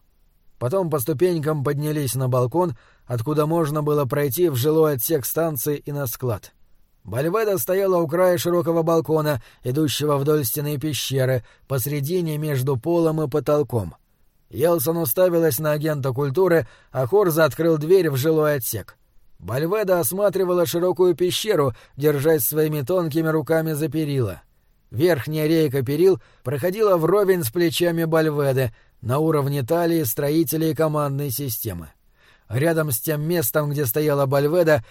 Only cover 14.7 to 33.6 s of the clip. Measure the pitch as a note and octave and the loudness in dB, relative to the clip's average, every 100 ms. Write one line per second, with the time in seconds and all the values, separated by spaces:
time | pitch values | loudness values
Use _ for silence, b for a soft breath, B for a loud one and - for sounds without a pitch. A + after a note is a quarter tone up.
14.7 | E3+ C3+ E3+ D#3 - F#3 E3+ E3 D3 D#3 | 2 0 -2 0 2 2 4 2 0 -2
15.7 | D3+ D#3 D3 C3+ B2 C#3+ C3+ F#3+ E3 b | -2 -2 -2 -2 -2 -2 2 4 2 b
16.7 | b b B2+ B2+ G3+ G#3+ E3 D#3 - E3 | b b -4 2 2 4 4 2 2 0
17.7 | D#3 D3+ F#3+ D#3+ C3+ D3+ D#3 D3+ C#3+ - | 2 4 4 4 0 2 2 2 0 -4
18.7 | G#2+ - - _ _ - - E2+ B2+ E3 | -8 -10 -20 _ _ -20 -16 -8 -4 -2
19.7 | G#3+ F#3+ F3+ D3 F#3+ G3+ F#3+ F3+ F3+ E3+ | 0 0 0 0 0 0 2 0 2 0
20.7 | E3 F3+ F3 F#3 D3+ F3+ - G#3+ F3+ C3+ | 0 0 2 2 2 0 -2 0 0 0
21.7 | B B - D3+ D3 D3 D#3+ - D#3 D#3 | B B -2 0 2 2 2 0 0 0
22.7 | D3+ C3 F#3 E3 D3+ D#3+ D#3 C#3 D#3+ D#3+ | -2 -2 0 0 -2 0 0 0 -2 -2
23.7 | D3 D#3 D3+ D3 C#3 G#2+ - - _ _ | -4 -4 -2 -2 -2 -2 -6 -16 _ _
24.7 | _ _ G#2+ F3 D#3 D3+ D#3 D3+ E3 D3+ | _ _ 0 2 0 -2 -2 0 2 2
25.7 | C3+ B2 D3 F#3+ F3+ b b B2 C#3 F3+ | 0 -2 2 4 2 b b -6 -2 -2
26.7 | G3+ G#3+ F3+ D#3+ G3+ F#3+ F#3 B2 F3 E3+ | 0 2 2 4 2 2 2 -2 0 0
27.7 | - F3 E3 D#3+ D#3+ D#3+ D3 C#3 C3 B2+ | 2 0 0 0 2 2 0 0 0 -2
28.7 | b b _ A2 C3+ D#3+ D#3 C#3 C#3+ A#2+ | b b _ -4 0 2 0 0 -2 -2
29.7 | E3+ E3+ E3+ C3+ - C#3+ D#3+ E3 D#3+ D#3+ | 0 2 0 -2 -2 0 0 0 0 -2
30.7 | D3 D#3+ D3+ C#3+ C#3 C#3+ A#2+ C#3 - A2+ | 0 0 0 -2 -4 -6 -6 -6 -6 -8
31.7 | F2 D#2 _ _ b b b - A2 E3 | -10 -12 _ _ b b b -6 -2 0
32.7 | D#3+ D3+ B2 D#3+ D3+ D3+ F3 C3 D#3 | 0 0 -2 -4 -2 -2 -2 0 -2